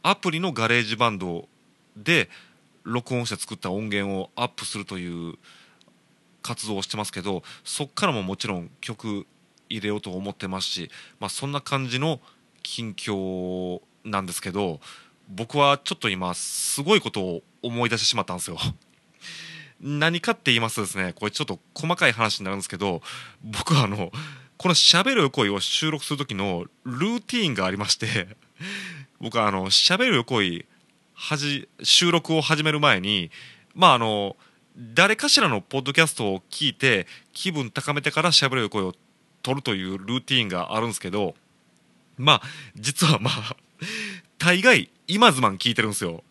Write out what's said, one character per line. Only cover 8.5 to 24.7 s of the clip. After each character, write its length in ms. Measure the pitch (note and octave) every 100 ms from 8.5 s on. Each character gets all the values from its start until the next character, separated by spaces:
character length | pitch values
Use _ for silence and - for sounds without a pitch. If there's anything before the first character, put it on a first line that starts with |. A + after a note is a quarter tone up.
| F2+
ん 140 | E2+ _
曲 460 | - A2+ A2+ G2+ - _ _ _ _
入 120 | A2
れ 80 | G#2
よ 80 | G#2
う 40 |
と 100 | G2+
思 180 | F#2 G2
っ 40 |
て 140 | - F#2+
ま 120 | F#2+
す 60 | -
し、 240 | - E2 - - _
ま 80 | G2+
あ、 40 |
そ 160 | - C#3
ん 60 |
な 80 | C#3+
感 280 | - C#3 B2+
じ 100 | B2+
の 220 | D#3 C#3 - _ _ _
近 320 | - - A2+
況 880 | F#2 - G2 F#2+ F#2 F2+ F#2 F2+ F2+ _ _
な 160 | A2+ G2
ん 60 | F#2
で 60 |
す 100 | F2
け 80 | G2
ど、 300 | F#2 G2 D2+ - - - _ -
僕 300 | F#2+ A2+ D3
は 200 | C#3 C#3+
ち 140 | -
ょ 20 |
っ 20 | F#3
と 120 | A2+
今 260 | F#2 F2+
す 480 | F2+ - - - -
ご 140 | D3 G#3
い 40 |
こ 100 | A2+
と 120 | G#2+
を 200 | F#2 E2+ _ _
思 240 | A#2+ A#2 A#2+
い 40 |
出 80 | A#2
し 20 |
て 60 | -
し 100 | A2+
ま 60 |
っ 20 |
た 100 | F#2+
ん 40 | F2+
で 40 |
す 80 | -
よ。 80 | E2+ - - _ _ _ _
<laughs> 600 | - - - - - _
何 400 | C#3 D3 D#3+ E3+
か 120 | -
っ 20 |
て 80 | G#3+ -
言 100 | A#2
い 40 |
ま 80 | A2+
す 80 | A2
と 60 |
で 40 | G2
す 100 | G2
ね、 140 | F2+
こ 100 | - G#2
れ 40 |
ち 100 | -
ょ 40 |
っ 20 | D3+
と 140 | F2+ _
細 200 | - D#3+ F3
か 120 | D3+
い 40 |
話 280 | G#2+ A2 -
に 40 |
な 60 | F#2+
る 60 | G2
ん 20 |
で 40 |
す 40 | -
け 80 | F2+
ど、 260 | G2+ E2+ - - - -
僕 320 | A2 G2+ -
は 100 | D3
あ 20 | G#2
の、 260 | G2+ F2 - D#3 - - -
こ 100 |
の 60 | F3+